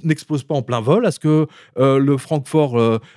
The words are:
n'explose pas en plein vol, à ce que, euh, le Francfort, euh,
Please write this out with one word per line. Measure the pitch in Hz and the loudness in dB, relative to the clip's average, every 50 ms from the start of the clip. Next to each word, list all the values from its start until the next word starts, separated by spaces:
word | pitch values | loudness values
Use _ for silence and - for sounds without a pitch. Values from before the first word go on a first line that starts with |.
| - | 0
n'explose | 160 156 147 - - 151 143 - | -2 -2 -2 -4 -6 -6 -6 -4
pas | - 156 | -4 -4
en | 139 127 | -6 -4
plein | - 123 117 | -4 -4 -2
vol, | 110 117 160 220 254 | 0 2 2 2 2
à | 202 - | 0 -2
ce | - | -2
que, | - 151 156 156 156 151 - - - _ - - | 0 0 2 2 0 -2 -6 -14 -20 _ -2 0
euh, | 131 135 135 139 | 2 2 2 2
le | 139 139 143 | 2 2 0
Francfort, | 131 - - 160 147 131 - - 156 151 139 120 120 | -2 -2 -4 -4 -4 -4 -2 0 0 0 2 2 2
euh, | 117 113 113 113 - - - | 2 2 0 -2 -4 -10 -18